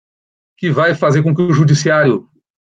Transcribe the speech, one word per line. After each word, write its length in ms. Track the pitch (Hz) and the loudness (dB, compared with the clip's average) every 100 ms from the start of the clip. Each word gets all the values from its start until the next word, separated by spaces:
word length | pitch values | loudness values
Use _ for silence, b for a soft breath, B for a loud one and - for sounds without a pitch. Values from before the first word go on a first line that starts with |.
| _ _ _ _ _ _ | _ _ _ _ _ _
que 140 | 175 | -4
vai 240 | 139 165 | -2 -2
fazer 280 | 151 156 147 | 0 0 0
com 120 | 160 | 0
que 80 | 151 | 0
o 100 | 180 | 0
judiciário 760 | 151 151 147 165 156 143 101 - _ _ _ | 0 2 0 0 0 0 -2 -6 _ _ _